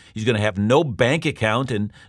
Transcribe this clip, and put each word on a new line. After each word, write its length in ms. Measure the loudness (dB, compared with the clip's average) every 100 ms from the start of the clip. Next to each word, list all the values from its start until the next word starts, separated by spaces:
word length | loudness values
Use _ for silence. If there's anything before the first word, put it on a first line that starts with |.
| -16
He's 120 | -6
gonna 160 | -2 0
have 180 | 0 0
no 260 | 2 2
bank 400 | 2 0 0 2
account 460 | -2 -2 -2 0 -2
and 200 | -4 -6 -10